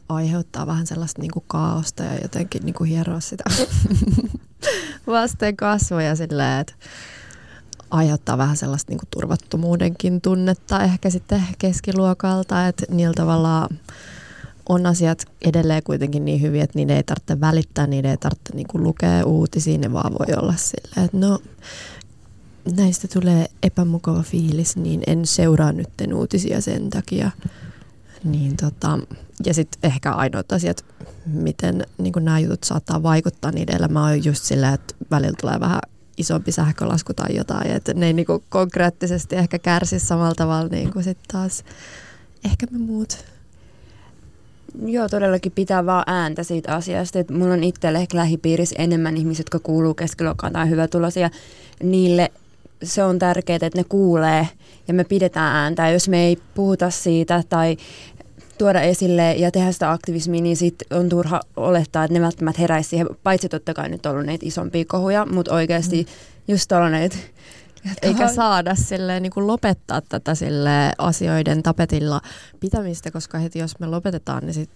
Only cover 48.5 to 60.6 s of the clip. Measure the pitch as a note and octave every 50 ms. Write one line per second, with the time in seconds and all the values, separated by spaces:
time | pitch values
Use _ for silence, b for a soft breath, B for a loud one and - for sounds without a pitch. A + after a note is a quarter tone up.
48.5 | D#3+ E3 F3 E3+ - - D#3+ E3+ E3+ E3 E3 D#3+ D#3+ D#3+ D#3+ E3 D#3+ D#3 D#3 -
49.5 | - D#3+ - - D#3+ D#3+ D#3+ D#3+ D3+ - E3 D#3+ - - E3 D#3+ - - - -
50.5 | - - E3 D#3+ D#3+ D#3+ D#3+ D#3+ E3+ F3 E3+ E3+ E3+ F#3 F3 E3+ B B B B
51.5 | B B B B B B D#3+ F3+ F#3 F#3 F#3 F3+ F3 F3 F3 - - - - -
52.5 | - - - - - - - E3+ - G#3 G3 F#3+ F3+ F3+ F#3 F3+ F3 F3+ F3+ -
53.5 | E3+ E3 E3 E3 D#3+ F3+ F3+ - - G3 G3 F3+ E3+ E3 D#3+ D#3+ D#3+ D#3 E3 E3
54.5 | - B B B B B B - E3+ F3+ F3 - G3 G3 F#3 F3+ - D#3 D#3+ D3
55.5 | C3+ D3+ D3 D3+ E3 E3+ E3 D#3+ E3+ F3 - F#3+ F#3 F3 F3 F3 F3 E3+ - -
56.5 | - - G3 G3 F#3+ F#3 F3 F3+ E3+ - - F3+ E3 E3 E3 D#3+ E3+ F3 E3 -
57.5 | F3+ E3 E3 E3 D#3+ D#3+ B B B B B B B B B - - - - -
58.5 | - - G#3+ G3+ F#3+ F3+ D3 F3+ F3+ - G3 F3+ F3 E3+ E3 E3 E3 D#3+ F3 F3
59.5 | - F#3+ F#3 F#3 F3+ - F3 D#3 E3 E3 - - E3+ E3 D#3+ F3 E3+ E3+ E3+ E3+
60.5 | E3+ D3+